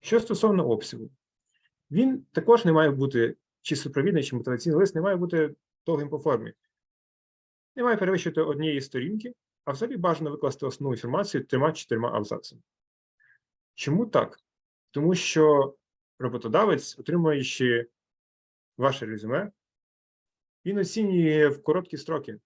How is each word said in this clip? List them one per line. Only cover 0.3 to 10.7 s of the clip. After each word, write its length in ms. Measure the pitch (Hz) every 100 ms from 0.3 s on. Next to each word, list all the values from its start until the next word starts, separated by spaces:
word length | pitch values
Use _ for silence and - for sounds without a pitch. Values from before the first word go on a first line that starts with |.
| 98 220 190 139
обсягу, 420 | 107 - 117 113 _ _ _ _ _ _ _ _
він 320 | 151 262 262 -
також 320 | - 156 233
не 80 | 185
має 180 | 160 156
бути, 460 | 139 135 131 117 - _ _
чи 140 | - 151
супровідний, 480 | 139 143 160 165
чи 120 | 131 127
мотиваційний 420 | 113 123 175 156
лист, 160 | 196
не 60 | 160
має 160 | 190 185
бути 380 | 175 170 151 - _ _ -
довгим 220 | 156 147
по 100 | 147
формі. 360 | 143 120 110 - _ _ _ _ _ _ _ _ _ _ _ -
Не 60 |
має 140 | 247 220
перевищувати 440 | 185 185 175 156
однієї 400 | 156 143 160 139
сторінки, 540 | 135 131 135 214 240 247 _ _
а 80 | -
взагалі 240 | 135 240 247
бажано 340 | 175 160 156
викласти 360 | 147 147 -
основну 280 | 135